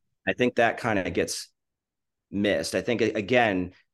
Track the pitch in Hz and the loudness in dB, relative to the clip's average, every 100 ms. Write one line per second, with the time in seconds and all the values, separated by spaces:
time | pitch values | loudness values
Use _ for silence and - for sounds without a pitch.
0 | _ _ 95 95 123 123 113 - 117 104 | _ _ -6 0 0 2 2 2 -2 -2
1 | 87 95 85 - - _ _ _ _ _ | -2 -2 -2 -4 -12 _ _ _ _ _
2 | _ _ - 95 104 80 85 98 92 113 | _ _ -8 -2 0 0 0 -2 0 0
3 | 110 110 95 123 110 92 90 - _ | 0 0 0 2 4 0 -4 -8 _